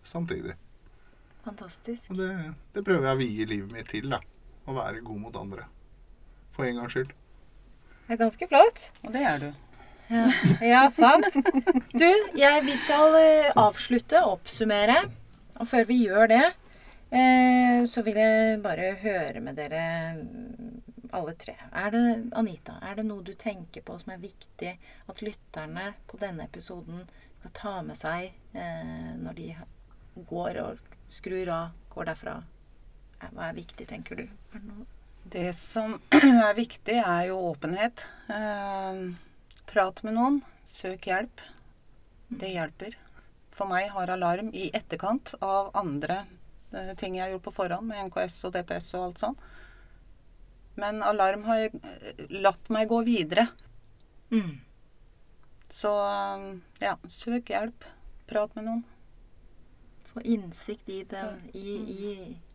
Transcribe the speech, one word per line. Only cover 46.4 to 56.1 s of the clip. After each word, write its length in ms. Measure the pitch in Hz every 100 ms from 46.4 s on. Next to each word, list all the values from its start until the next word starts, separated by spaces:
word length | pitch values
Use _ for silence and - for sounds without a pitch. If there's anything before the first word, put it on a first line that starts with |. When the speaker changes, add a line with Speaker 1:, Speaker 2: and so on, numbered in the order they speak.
| - - -
Speaker 3:
eh, 180 | 190 185 190
ting 180 | 190
jeg 80 | 185
har 140 | 185 190
gjort 100 | 180
på 80 |
forhånd 320 | - 185 175 226
med 160 | 208
N 80 | 190
K 140 | 185 185
S 140 | -
og 140 | 185 180
D 60 | 175
P 140 | 170
S 80 | 170
og 180 | 180 180
alt 100 | 175
sånt. 220 | 214 285 - - - - - - - - - - - - -
Men 320 | - 208 214 202
alarm 380 | 214 190 208 214
har, 220 | 226 220
eh, 560 | - - 185 202 - -
latt 360 | 190 196 - -
meg 200 | 220 220
gå 80 | 233
videre. 400 | 226 226 156 175 233 - - - - - - - -
Speaker 2:
Mm. 260 | 226 180 139 - - - - - _ - - - - -
Speaker 3:
Så, 220 | - 208 208
eh, 540 | 202